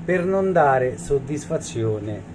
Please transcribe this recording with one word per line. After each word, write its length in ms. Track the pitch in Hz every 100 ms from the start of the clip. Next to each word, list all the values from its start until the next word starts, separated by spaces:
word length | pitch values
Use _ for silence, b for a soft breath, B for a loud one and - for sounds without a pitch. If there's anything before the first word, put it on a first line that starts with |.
per 200 | 165 180
non 280 | 175 190 190
dare 440 | 175 143 131 127 120
soddisfazione 1300 | - 143 131 151 - 156 - 120 113 107 104 104 -